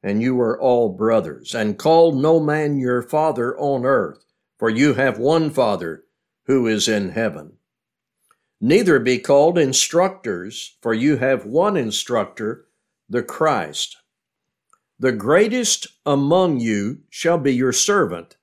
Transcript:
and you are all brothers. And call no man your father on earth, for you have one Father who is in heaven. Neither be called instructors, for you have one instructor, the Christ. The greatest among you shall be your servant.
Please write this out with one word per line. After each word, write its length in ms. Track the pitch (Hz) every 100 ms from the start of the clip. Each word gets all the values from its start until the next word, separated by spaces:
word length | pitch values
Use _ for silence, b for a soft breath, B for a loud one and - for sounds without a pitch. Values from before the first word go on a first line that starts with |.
| 95
and 160 | 104
you 160 | 120 127
are 180 | 117 123
all 300 | 131 123 113
brothers. 640 | 92 110 113 85 71 - 117
And 220 | 107 98
call 340 | 156 165 165
no 260 | 139 151 165
man 400 | 151 151 151 139
your 240 | 127 123
father 560 | 120 151 156 127 120 -
on 280 | 143 135 127
earth, 400 | 131 87 - _ _ _ _
for 100 | 117
you 260 | 110 147 120
have 220 | 135 107
one 320 | 127 160 156
Father 540 | 139 117 98 85 78 _ _ _ _ -
who 220 | 135 117
is 220 | 107 107
in 220 | 107 98
heaven. 420 | 85 110 80 76 _ _ _ _ _ _ _ _ _ _ _
Neither 400 | 113 180 185 139
be 180 | 117 127
called 400 | - 139 156 175
instructors, 1160 | 139 127 - 165 185 185 117 90 92 110 - _
for 120 | 117
you 220 | 113 135 139
have 260 | 127 127 104
one 320 | 139 202 190
instructor, 880 | 113 104 - 120 98 - 107 117 _ _ _ _ _
the 160 | 117
Christ. 720 | 117 - 156 123 78 - - - _ _ _ _ _ _ _ _ _ _
The 140 | 131
greatest 760 | 117 104 165 220 254 233 - - _ -
among 540 | 139 139 175 180 139
you 440 | 117 104 101 139 _
shall 280 | - 165 170
be 180 | 139 127
your 160 | 131
servant. 640 | 123 - 202 120 85 85 _